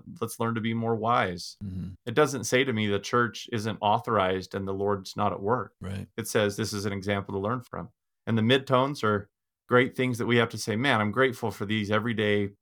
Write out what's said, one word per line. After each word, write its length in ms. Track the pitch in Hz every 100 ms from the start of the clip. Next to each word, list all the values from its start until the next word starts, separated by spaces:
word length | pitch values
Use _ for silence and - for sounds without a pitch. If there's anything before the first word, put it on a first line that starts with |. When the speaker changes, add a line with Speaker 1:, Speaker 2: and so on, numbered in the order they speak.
| - -
Speaker 1:
let's 180 | 113 -
learn 160 | 113 113
to 40 |
be 140 | 113
more 220 | 113 113 113
wise." 600 | 110 123 98 87 - -
Speaker 2:
Mm-hmm. 260 | 101 92 87 95 120
Speaker 1:
It 80 |
doesn't 300 | 117 143 135
say 200 | 101 127
to 80 | 135
me 160 | 110 107
the 100 | 101
church 500 | - 123 117 - -
isn't 260 | 110 110 98
authorized 760 | 104 113 120 104 92 95 90
and 120 | 98 98
the 80 |
Lord's 420 | 98 101 98 95 -
not 160 | 101
at 80 | 92
work. 340 | 98 123 101 -
Speaker 2:
Right. 280 | 92 98 95 -
Speaker 1:
It 100 | 104
says 300 | 117 104 101
this 160 | 107
is 140 | 104 101
an 60 |
example 420 | 98 98 101 98
to 60 | 98
learn 220 | 101 127
from. 260 | - 87 87 _ _ _ -
And 100 | 113
the 60 |
midtones 600 | 113 135 - 127 135 143
are 240 | 107 104 98 _ _ _ -
great 280 | 123 127 -
things 220 | 127 117
that 80 | 117
we 100 | 120
have 120 | 113
to 80 | 107
say, 180 | - 107
"Man, 240 | 139 113
I'm 120 | 104
grateful 380 | 110 131 123 113
for 160 | - 101
these 240 | 110 101
everyday 600 | 107 120 110 104 104 101 -